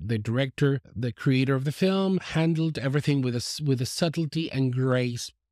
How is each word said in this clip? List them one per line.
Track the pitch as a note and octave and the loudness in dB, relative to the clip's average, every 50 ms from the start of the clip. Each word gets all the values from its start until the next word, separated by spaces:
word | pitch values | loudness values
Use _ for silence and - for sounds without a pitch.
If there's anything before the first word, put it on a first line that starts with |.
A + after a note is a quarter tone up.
the | E2+ G#2+ A#2 G#2+ | -4 -4 -2 -2
director, | G#2+ A2+ A2+ C3 C#3 C3 - - D3 C#3 C#3 C3+ - - - | -2 -2 0 0 -2 -2 0 2 2 2 2 0 -4 -8 -8
the | G2 B2 A#2+ | -6 -4 -4
creator | - - - C#3+ C3 C3 C3 C3 C3+ | -6 -2 2 2 4 4 4 2 2
of | C3 C3+ | 0 0
the | D3+ | -2
film, | - - F#3+ F#3+ F#3+ F#3+ F#3+ F#3+ F#3+ F3 | -2 0 2 2 2 2 2 2 0 0
handled | - - - D#3 E3 E3 E3 D#3+ D#3+ D#3+ D3+ - | -2 -2 0 0 2 2 2 2 0 -2 -2 -2
everything | A#2 C3+ C3+ D3 - D3+ C#3+ C#3 | -2 0 0 0 2 2 2 2
with | B2+ B2 A#2+ | 0 0 -2
a | A#2+ | -2
s-, | - - - - | -4 -6 -6 -4
with | D3+ C#3 C3 B2 | 0 0 0 0
a | B2+ | 0
subtlety | - - - F3+ E3 - E3 E3 C#3+ - D#3+ E3 - | -4 -2 -2 -2 0 0 -2 -4 -4 -4 -4 -4 -2
and | - C3+ C3 B2+ | -2 0 0 0
grace | B2 C3 C3 C3 B2+ B2+ B2 B2 A#2+ A#2+ - - - _ _ _ | 0 0 2 2 2 2 2 0 -2 -6 -10 -12 -14 _ _ _